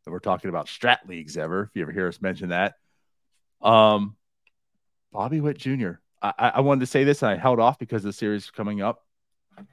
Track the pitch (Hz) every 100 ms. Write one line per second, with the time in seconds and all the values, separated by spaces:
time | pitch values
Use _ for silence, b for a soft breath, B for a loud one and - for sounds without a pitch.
0 | - 90 104 92 95 85 73 - - 123
1 | 92 87 76 82 78 92 107 101 78 92
2 | 90 85 95 82 90 87 101 - _ _
3 | _ _ _ _ _ _ 107 113 110 104
4 | 104 - _ _ _ _ _ _ _ _
5 | _ 104 113 156 147 139 131 135 98 87
6 | _ _ 101 - 117 - 139 139 127 143
7 | 139 143 120 95 127 120 117 143 117 113
8 | 101 101 107 104 - - 104 104 101 -
9 | _ _ _ _ _ - 202